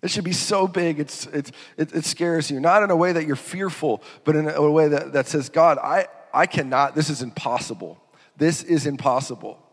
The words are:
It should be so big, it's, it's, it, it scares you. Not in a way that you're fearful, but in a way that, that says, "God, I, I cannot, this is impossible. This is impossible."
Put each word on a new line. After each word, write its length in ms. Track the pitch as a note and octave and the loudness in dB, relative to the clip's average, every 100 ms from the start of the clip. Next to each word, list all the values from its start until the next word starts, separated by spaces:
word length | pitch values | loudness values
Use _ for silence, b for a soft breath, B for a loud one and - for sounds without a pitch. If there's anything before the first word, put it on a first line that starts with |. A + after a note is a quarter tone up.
It 120 | F3+ | -4
should 100 | - | -4
be 100 | F3 | -4
so 360 | F3 - G3+ F#3+ | -4 0 2 2
big, 320 | F3+ E3+ D3+ | 2 0 -2
it's, 260 | D3 - - | -6 -8 -8
it's, 240 | D3 C#3 B B - | -6 -8 B B -6
it, 160 | D#3 | -4
it 120 | D#3+ | -2
scares 480 | D#3 - E3+ E3 D3+ | -6 -4 0 0 -2
you. 80 | C#3 | 0
Not 240 | D#3 G3 | 4 4
in 60 | G3+ | 4
a 20 | |
way 160 | E3+ F3+ | 4 4
that 160 | E3+ D#3 | 2 -2
you're 80 | |
fearful, 640 | C#3 - F3 G3 D#3 D3+ G#2+ B B | -4 -6 -6 -6 -2 -2 -2 B B
but 140 | - D3+ | 0 2
in 120 | D3+ | 0
a 220 | D3+ D3 | 2 4
way 160 | D#3 D3+ | 4 4
that, 260 | C#3+ E3+ | 2 0
that 140 | C#3+ C3 | -2 0
says, 220 | D3+ C3 | -4 -2
"God, 280 | D#3+ E3 C#3 | 4 4 4
I, 280 | C#3+ E3+ F#3 - - | 0 0 -2 -10 -4
I 140 | C3+ F3 | 0 2
cannot, 480 | - C3+ B2+ C#3 | 0 0 2 2
this 160 | C#3 D3+ | 0 -2
is 100 | C#3 | -4
impossible. 800 | B2 - - B2 - G#2 F2+ E2 _ b b - | -8 -8 -4 -4 -6 -12 -12 -16 _ b b 0
This 260 | D#3 E3 | 0 0
is 240 | - E3 D3 | 0 0 0
impossible." 760 | C#3 C#3 B2+ C3 A#2 G#2 - _ | -2 0 0 -2 -10 -12 -16 _